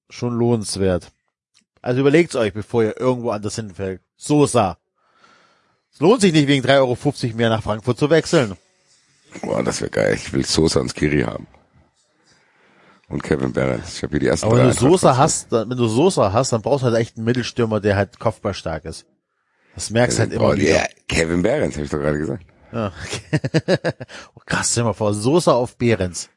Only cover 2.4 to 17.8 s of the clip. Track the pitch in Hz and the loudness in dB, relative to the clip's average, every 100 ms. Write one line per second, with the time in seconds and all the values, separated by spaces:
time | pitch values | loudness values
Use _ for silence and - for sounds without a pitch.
2.4 | 110 101 104 120 110 - 127 127 117 107 | -2 -2 -4 0 0 0 -2 -2 -4 -6
3.4 | 104 - 107 90 95 92 _ _ - 147 | -6 -8 -10 -8 -8 -8 _ _ 0 2
4.4 | 143 120 98 82 _ _ _ _ _ _ | 4 4 0 -2 _ _ _ _ _ _
5.4 | _ _ _ _ _ _ 151 247 196 160 | _ _ _ _ _ _ 4 6 6 4
6.4 | 139 139 120 139 131 123 147 - 127 110 | 4 2 4 4 4 0 -2 -2 -6 0
7.4 | 117 110 - 107 113 - 147 160 - 170 | 0 0 -2 -6 -2 -2 2 2 4 0
8.4 | 117 90 _ _ _ _ _ _ _ - | 0 -6 _ _ _ _ _ _ _ -12
9.4 | - 53 62 - - 52 50 52 - 67 | -6 -4 -2 -4 -4 -2 0 -2 -4 -4
10.4 | 65 - 80 80 64 - 76 73 57 - | -2 2 2 2 -2 -4 -2 0 -2 -6
11.4 | - _ _ _ _ _ _ _ _ _ | -14 _ _ _ _ _ _ _ _ _
12.4 | _ _ _ _ _ _ _ 73 - 73 | _ _ _ _ _ _ _ -10 -2 -2
13.4 | 65 64 67 60 - - - 73 67 85 | 0 0 0 -2 -6 -10 -6 -2 0 0
14.4 | 107 120 127 - 123 185 170 127 156 - | 2 4 4 4 2 4 4 4 2 0
15.4 | - 120 107 127 117 110 180 185 107 104 | -2 -2 -2 0 0 4 2 2 2 2
16.4 | 143 117 110 139 127 113 117 - 113 123 | 0 -2 0 0 2 0 -2 -4 -2 -2
17.4 | 113 - 113 107 | -4 -2 0 0